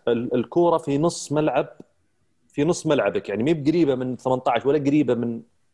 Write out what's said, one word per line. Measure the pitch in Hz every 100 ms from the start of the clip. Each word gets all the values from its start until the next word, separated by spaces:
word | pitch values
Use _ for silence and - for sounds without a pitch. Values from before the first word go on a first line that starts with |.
| -
ال-، | 120 120 127
الكورة | 113 170 175 160
في | 147 139
نص | 170 - -
ملعب، | 147 151 131 165 - - _ _ _ _ _ _
في | -
نص | 151 170 160
ملعبك، | 139 101 101 -
يعني | 104
مي | 131
بقريبة | 165 139 175 147 127
من | 127 123
ثمانية | 131 127 139
عشر | 120 135
ولا | 147
قريبة | 139 151 123 120
من، | 120 113 - _ _